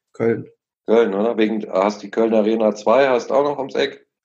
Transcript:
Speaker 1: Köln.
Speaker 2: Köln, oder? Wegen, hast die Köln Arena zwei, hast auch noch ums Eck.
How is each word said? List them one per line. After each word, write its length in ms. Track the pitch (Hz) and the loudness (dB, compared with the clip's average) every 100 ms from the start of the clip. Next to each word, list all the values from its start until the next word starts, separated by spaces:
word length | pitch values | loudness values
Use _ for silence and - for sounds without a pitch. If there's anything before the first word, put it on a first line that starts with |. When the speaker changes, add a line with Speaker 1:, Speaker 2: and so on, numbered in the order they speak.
| _ | _
Speaker 1:
Köln. 340 | - 117 113 - _ _ _ - | -4 -2 -2 -6 _ _ _ 2
Speaker 2:
Köln, 260 | 113 110 | 2 4
oder? 240 | 98 110 110 | 0 -2 0
Wegen, 320 | 110 110 - | 0 -2 -4
hast 300 | 92 101 104 | 0 0 -2
die 80 | 101 | -6
Köln 240 | - 113 | -2 2
Arena 400 | 110 107 113 107 | 2 0 0 0
zwei, 340 | 101 107 123 139 | 0 2 2 4
hast 220 | 120 107 | 0 0
auch 120 | 131 | 0
noch 140 | 147 135 | 0 -4
ums 160 | 135 151 | -6 -4
Eck. 320 | 139 - _ _ | -4 -6 _ _